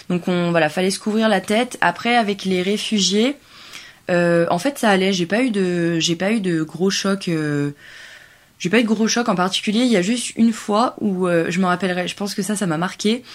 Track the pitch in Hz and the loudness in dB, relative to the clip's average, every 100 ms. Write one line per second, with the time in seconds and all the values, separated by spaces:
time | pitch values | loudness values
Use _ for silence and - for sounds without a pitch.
0 | - 180 175 175 175 170 151 185 185 190 | -4 -4 0 0 2 2 2 0 -2 -2
1 | 214 214 220 196 196 214 247 - 170 175 | -2 0 2 0 0 -2 -2 0 -2 0
2 | 233 240 208 202 190 185 185 208 - 214 | 0 2 0 -2 -2 -2 0 -2 -2 0
3 | 180 208 247 294 - - - - - - | 2 2 2 -2 -12 -20 -20 -20 -20 -12
4 | - 175 175 170 170 175 277 285 226 190 | -2 2 4 4 2 0 -2 0 2 4
5 | 190 190 175 208 262 202 180 175 170 165 | 2 0 0 0 0 0 0 0 0 0
6 | 156 165 190 226 185 160 156 - 190 190 | 0 0 0 0 0 -2 -2 -2 0 0
7 | 196 196 185 160 151 147 143 143 - - | -2 -2 -2 -2 -2 -2 -2 -6 -16 -20
8 | - - - _ _ - 170 220 214 214 | -20 -20 -20 _ _ -8 0 2 2 2
9 | 220 233 233 180 185 - - 214 254 208 | 0 0 0 0 0 -2 -2 0 2 2
10 | 180 240 - - 226 220 - 208 254 - | 2 -2 -2 2 2 2 0 0 0 0
11 | 208 185 180 170 165 175 185 175 190 180 | -2 0 2 2 2 0 0 0 -2 -2
12 | 175 - 202 - 196 208 190 156 185 - | -4 -6 -6 -4 -4 -2 -2 -2 -4 -2
13 | 208 240 - | -2 -2 -4